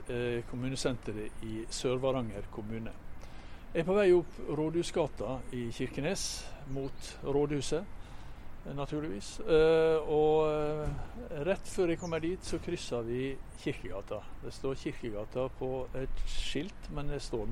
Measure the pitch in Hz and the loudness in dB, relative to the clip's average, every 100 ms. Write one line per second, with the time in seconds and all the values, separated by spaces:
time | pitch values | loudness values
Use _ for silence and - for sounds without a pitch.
0 | - 120 120 117 - 123 131 135 147 120 | -2 0 2 0 -2 -2 -2 0 0 0
1 | 123 104 110 - 113 110 110 - 127 127 | -2 -4 -4 -6 -6 -4 -4 -2 0 2
2 | 135 131 113 101 - - 107 113 110 - | 2 2 -2 -4 -8 -8 -6 -4 -6 -8
3 | - - - - - - - 170 160 202 | -8 -8 -8 -10 -10 -10 -4 -2 2 6
4 | 190 175 165 - 123 151 156 170 165 185 | 8 8 6 -6 -4 0 2 0 0 2
5 | 147 - 104 131 - 127 117 - 127 - | 0 0 -4 -4 -4 -4 -4 -2 -4 -2
6 | 151 190 - - - - 143 135 135 - | -2 0 -2 -4 -8 -8 -6 -4 -4 -6
7 | - - 139 139 147 143 - 151 202 - | -8 -6 2 4 4 2 2 0 -2 -8
8 | - - - - - - - 143 143 151 | -8 -10 -10 -10 -8 -8 -6 -4 -2 -2
9 | 156 202 - - - 156 160 160 160 156 | -2 -4 -6 -4 6 8 8 8 6 4
10 | 156 151 151 156 156 151 151 151 147 143 | 4 6 6 6 6 4 0 0 -2 -2
11 | - - - 156 160 190 - - 170 165 | -6 -8 -8 -2 0 0 0 2 2 2
12 | 175 160 160 185 - 165 - 170 - 120 | 0 -2 0 -2 -2 -2 -2 -4 -2 -2
13 | 113 127 135 135 - - 151 - 95 95 | 0 0 -2 -4 -8 -6 -4 -4 -4 -6
14 | - 107 - - - - 135 135 156 - | -4 -6 -6 -8 -8 -4 -2 -2 -4 -4
15 | 120 101 113 127 131 - 131 131 127 131 | -4 -4 -4 -2 -2 -2 -4 -2 -4 -4
16 | 135 - - - - 143 196 - - 147 | 0 2 4 2 2 0 -2 -6 -6 -2
17 | 143 143 - 117 107 | 0 0 -2 -2 0